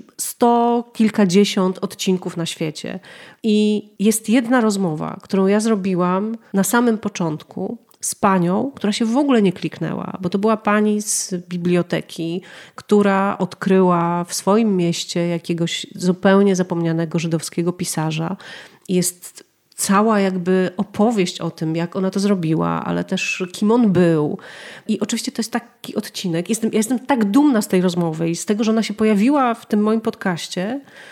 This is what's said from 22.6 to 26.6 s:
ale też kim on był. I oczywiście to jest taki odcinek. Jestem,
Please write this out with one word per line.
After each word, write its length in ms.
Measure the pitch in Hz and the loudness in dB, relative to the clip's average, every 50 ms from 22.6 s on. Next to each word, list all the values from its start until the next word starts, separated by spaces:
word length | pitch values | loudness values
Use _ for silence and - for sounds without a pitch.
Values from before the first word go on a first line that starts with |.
| 170 170 165 160 - | 0 0 -2 -2 -4
ale 200 | - 175 175 175 | -2 -4 -4 -4
też 380 | - 196 185 - - - - 185 180 - | -4 -4 -4 -4 -4 -4 -6 -6 -8 -6
kim 180 | - 214 208 | -2 0 2
on 220 | 226 247 240 208 180 | 4 4 4 4 4
był. 460 | 175 185 170 165 156 147 151 - - - - - - - - - - - - | 4 4 4 4 2 0 -2 -4 -6 -10 -14 -20 -18 -18 -18 -20 -12 -6 -6
I 120 | 220 196 | -4 -4
oczywiście 320 | - - - 226 - - - | -4 -4 -4 -6 -6 -6 -6
to 80 | - | -6
jest 120 | 226 - - | -6 -4 -6
taki 420 | 233 - - _ _ - - - | -6 -8 -10 _ _ -16 -10 -8
odcinek. 520 | - - - - - - 185 165 165 175 - | -8 -8 -8 -8 -8 -4 -4 -2 -2 -2 -2
Jestem, 220 | 226 220 | -2 -2